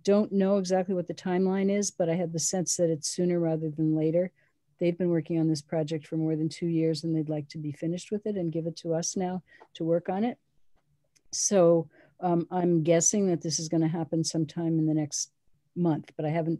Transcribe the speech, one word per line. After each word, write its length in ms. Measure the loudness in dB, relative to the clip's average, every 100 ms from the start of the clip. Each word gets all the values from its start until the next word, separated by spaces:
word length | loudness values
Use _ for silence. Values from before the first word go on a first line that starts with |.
don't 280 | 2 2 2
know 260 | 2 2 2
exactly 360 | 2 0 0
what 140 | -4 -4
the 60 |
timeline 580 | -6 -2 0 2 2 0
is, 180 | 0 -2
but 180 | -2 0
I 80 | 0
have 180 | -2
the 60 | -2
sense 360 | -2 -2 -2 0
that 140 | 0
it's 180 | 0 -4
sooner 300 | -2 0 2
rather 320 | 0 0 -4
than 240 | -2 0 2
later. 360 | 2 0 -2 -6 _ _ _ _
They've 180 | -2 0
been 120 | 0
working 300 | 0 0 0
on 80 | 0
this 140 | 0
project 440 | -2 -4 -2 -6 -6
for 120 | -4
more 180 | -2 -2
than 140 | -4
two 180 | -4 -2
years, 360 | 0 0 0
and 120 | -2 -2
they'd 140 | -2
like 180 | -4 -6
to 80 | -8
be 140 | -10
finished 400 | -6 -6 -6 -6
with 160 | -6 -4
it 80 | -4
and 160 | -4
give 160 | -4 -6
it 80 | -8
to 160 | -4
us 240 | -2 -2 -4
now 240 | -4 -4 -10 -20 -20
to 100 | -6
work 240 | 0 0 0
on 160 | -2
it. 140 | -2 -4 _ _ _ _ _ _ _ _ _
So, 580 | -4 2 6 6 6 2 _ -20 _
um, 280 | 0 0 0
I'm 320 | 0 2 2
guessing 440 | 4 4 4 2 2
that 140 | 0
this 160 | -2 -4
is 100 | -2
gonna 180 | 0 0
happen 360 | 0 -2 -2
sometime 540 | -2 -2 -4 -2 -2 0
in 80 | 2
the 80 |
next 380 | 0 -2 -4 -8 _ _ _ _ -2
month, 360 | 0 0 -4 -6
but 100 | -2
I 40 |
haven't 300 | -2 -2 -4